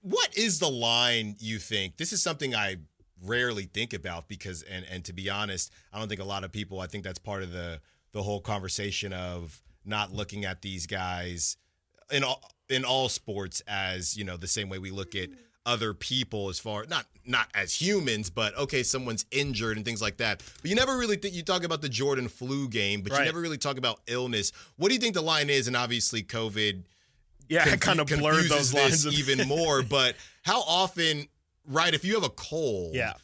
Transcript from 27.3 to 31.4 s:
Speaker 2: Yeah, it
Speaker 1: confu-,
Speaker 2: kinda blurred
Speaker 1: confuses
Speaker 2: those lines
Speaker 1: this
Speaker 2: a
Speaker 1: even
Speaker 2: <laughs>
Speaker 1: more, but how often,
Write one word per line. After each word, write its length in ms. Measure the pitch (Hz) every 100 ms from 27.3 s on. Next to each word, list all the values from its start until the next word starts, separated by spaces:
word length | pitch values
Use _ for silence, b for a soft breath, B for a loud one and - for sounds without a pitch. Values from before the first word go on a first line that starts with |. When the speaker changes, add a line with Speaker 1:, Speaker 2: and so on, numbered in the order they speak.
| _ -
Speaker 2:
Yeah, 200 | 160 151
it 140 | 185
Speaker 1:
confu-, 240 | - 175 147
Speaker 2:
kinda 120 | 147
blurred 180 | 147 160 170
Speaker 1:
confuses 240 | 147 135
Speaker 2:
those 20 |
lines 300 | 143 139 160
Speaker 1:
this 120 | 147 147
Speaker 2:
a 40 |
Speaker 1:
even 280 | 135 131 131
Speaker 2:
<laughs> 0 |
Speaker 1:
more, 340 | 151 165 139
but 340 | 127 139 127 - B B
how 180 | - 247
often, 680 | 156 175 190 180 165 151 147 _